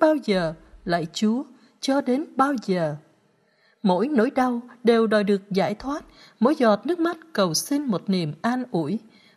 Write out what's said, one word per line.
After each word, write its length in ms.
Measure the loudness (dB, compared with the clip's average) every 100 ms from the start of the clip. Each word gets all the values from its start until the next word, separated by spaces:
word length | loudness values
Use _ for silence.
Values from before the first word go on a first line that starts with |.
bao 140 | 2
giờ, 400 | 2 0 -2 -2 -6 -16 -12
lạy 220 | -4 -4 -4
Chúa, 320 | -2 0 0 -6 -16 _ _
cho 200 | -2 0
đến 240 | 0 -2 -2 0
bao 180 | 0 0 -2
giờ?" 300 | -2 -2 -6 -14 _ _ _ _ _ _ _
Mỗi 260 | 0 2 2
nỗi 220 | 2 2
đau 300 | 2 0 -2 -8 -2
đều 220 | 2 4 4
đòi 180 | 2
được 260 | 2 0 -2
giải 240 | -2 -2
thoát, 300 | -2 -8 -10 -12 -20 -16 0
mỗi 140 | 2
giọt 320 | 4 4 2 0
nước 120 | -2
mắt 180 | -4 -6 -6
cầu 220 | -2 0
xin 280 | -2 -2 -4
một 280 | -2 -4 -2
niềm 220 | -2 -2 -4
an 220 | -4 -4 -4
ủi, 280 | -4 -2 -6 -8 _ _